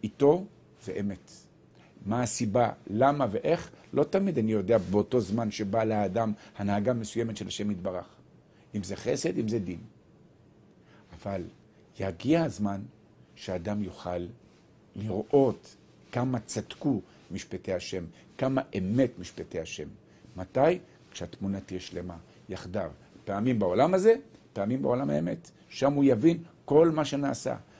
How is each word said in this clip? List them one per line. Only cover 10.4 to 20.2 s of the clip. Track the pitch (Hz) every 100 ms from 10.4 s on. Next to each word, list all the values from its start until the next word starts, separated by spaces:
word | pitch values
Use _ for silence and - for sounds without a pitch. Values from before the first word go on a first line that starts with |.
| _ _ _ _ - - - 82
אבל | 101 98 85 - - _ _ -
יגיע | 95 85 123 165
הזמן | 156 107 101 98 110 - - - -
שאדם | - - 92 95 104
יוכל | 95 - 90 87 87 - - _ _ _ _ -
לראות | 107 95 - 143 131 104 - - - - -
כמה | 123 131 123
צדקו | - - - - 147 110 - - -
משפטי | 92 - 92 -
השם, | 90 - 92 85 - - -
כמה | 131 135 - 104
אמת | 92 120 127 -
משפטי | 90 - 82 87
השם. | 80 - 73 - - -